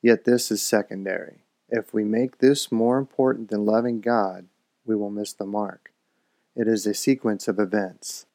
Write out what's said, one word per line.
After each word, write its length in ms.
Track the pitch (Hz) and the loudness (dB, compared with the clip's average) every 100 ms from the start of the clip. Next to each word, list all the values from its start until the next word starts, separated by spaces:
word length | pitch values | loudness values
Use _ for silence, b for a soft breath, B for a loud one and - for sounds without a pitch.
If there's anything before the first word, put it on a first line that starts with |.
Yet 240 | 117 113 - | 6 4 4
this 260 | 123 - | 2 2
is 100 | 107 | -4
secondary. 840 | - 107 104 98 98 92 - - _ _ _ | 0 0 0 -8 -6 -6 -8 -18 _ _ _
If 240 | 117 - | -6 -4
we 100 | 110 | -4
make 360 | 107 110 127 _ | 0 0 -2 _
this 340 | 131 143 - | 4 4 0
more 240 | 113 117 127 | 0 2 2
important 520 | 139 - 131 113 107 | -2 0 0 0 -4
than 160 | 104 104 | -2 2
loving 360 | 110 120 113 | 2 2 -2
God, 460 | 107 120 98 92 92 _ _ _ - | 0 0 0 -4 -18 _ _ _ -4
we 80 | |
will 160 | 107 104 | -2 -2
miss 220 | 104 104 | -6 -8
the 140 | - 98 | -8 -6
mark. 480 | 104 101 - - _ _ _ _ _ _ - | -4 -4 -8 -20 _ _ _ _ _ _ -2
It 100 | 110 | 0
is 180 | 110 107 | 0 0
a 80 | |
sequence 540 | 101 - 131 113 101 - | -2 0 0 0 -2 -2
of 100 | 98 | -2
events. 680 | 101 104 95 - - - - | 0 0 -2 -8 -16 -16 -18